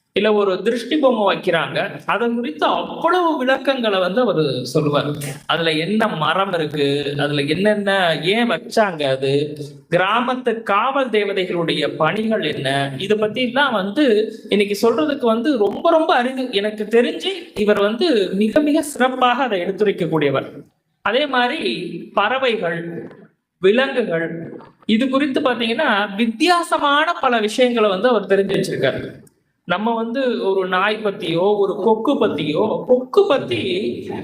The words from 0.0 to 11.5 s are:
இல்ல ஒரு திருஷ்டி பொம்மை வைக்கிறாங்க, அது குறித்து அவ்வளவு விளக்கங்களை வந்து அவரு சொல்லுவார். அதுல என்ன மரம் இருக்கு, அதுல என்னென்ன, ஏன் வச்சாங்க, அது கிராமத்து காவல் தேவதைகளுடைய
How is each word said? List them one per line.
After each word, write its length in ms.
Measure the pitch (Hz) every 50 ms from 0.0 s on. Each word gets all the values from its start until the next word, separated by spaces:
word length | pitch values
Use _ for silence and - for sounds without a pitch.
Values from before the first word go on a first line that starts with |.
| _ _
இல்ல 200 | _ 196 208 214
ஒரு 300 | 214 208 202 196 185 180
திருஷ்டி 340 | 185 226 240 240 220 - 311
பொம்மை 400 | 302 269 262 240 220 208 190 175
வைக்கிறாங்க, 640 | 160 - 185 170 165 147 135 147 147 180 202 151 - -
அது 280 | - 170 202 233 240 233
குறித்து 320 | 240 240 294 302 - -
அவ்வளவு 720 | 269 190 - - - - - - 330 349 370 349 330 302 277
விளக்கங்களை 600 | 254 254 269 269 262 277 269 254 233 220 196 190
வந்து 220 | 180 180 185 247
அவரு 460 | 247 208 175 156 156 143 127 123 120
சொல்லுவார். 400 | - - 156 147 147 143 139 135 147 147 - - - - - -
அதுல 260 | - 151 165 165 160
என்ன 360 | 160 156 165 175 208 220 226 208
மரம் 440 | - 160 151 151 165 185 196 196
இருக்கு, 640 | 180 170 156 151 151 151 143 139 139 143 147 147 147 143
அதுல 240 | 139 147 147 147
என்னென்ன, 760 | 143 143 156 175 202 214 214 208 202 196 196 196 185 170 160 147
ஏன் 280 | 151 175 202 233 240 233
வச்சாங்க, 520 | 190 - - 240 - 226 214 196 175 151
அது 560 | 147 135 135 131 135 135 139 143 151 151 - - - - - - - _
கிராமத்து 720 | 165 175 185 196 214 240 247 247 254 254 254 240 220 226
காவல் 480 | 220 - 196 202 226 262 285 285 269 240
தேவதைகளுடைய 840 | - 208 208 196 196 190 180 180